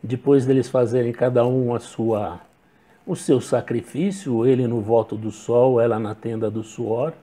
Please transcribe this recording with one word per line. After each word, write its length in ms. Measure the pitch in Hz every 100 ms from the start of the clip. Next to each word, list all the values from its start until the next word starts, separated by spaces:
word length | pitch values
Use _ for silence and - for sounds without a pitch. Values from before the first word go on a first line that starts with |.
Depois 420 | 113 123 - 139
deles 240 | 127 135 123
fazerem 440 | 131 120 123 120
cada 340 | 120 127 123 120
um 280 | 127 123
a 40 | 120
sua, 640 | - - 113 110 98 85 - _ _ _ _ _ -
o 80 |
seu 260 | 180 - 131
sacrifício, 1040 | - 127 - 120 - 127 190 196 143 117 120
ele 200 | 127 123
no 140 | 117
voto 360 | 104 117 107 107
do 140 | 110
sol, 500 | 104 - 120 127 123
ela 180 | 117 110
na 160 | 107
tenda 360 | 107 113 113 110
do 120 | 107
suor, 500 | 107 - 113 117 151 160